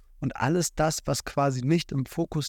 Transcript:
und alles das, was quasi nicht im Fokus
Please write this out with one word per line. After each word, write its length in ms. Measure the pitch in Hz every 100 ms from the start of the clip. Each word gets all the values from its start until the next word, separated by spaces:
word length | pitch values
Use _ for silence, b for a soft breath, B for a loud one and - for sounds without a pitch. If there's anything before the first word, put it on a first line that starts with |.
| - -
und 140 | 135 -
alles 360 | 127 175 165
das, 260 | - 156 -
was 220 | - 143 -
quasi 380 | - 139 131
nicht 280 | 127 170 -
im 140 | 139 127
Fokus 420 | - 165 156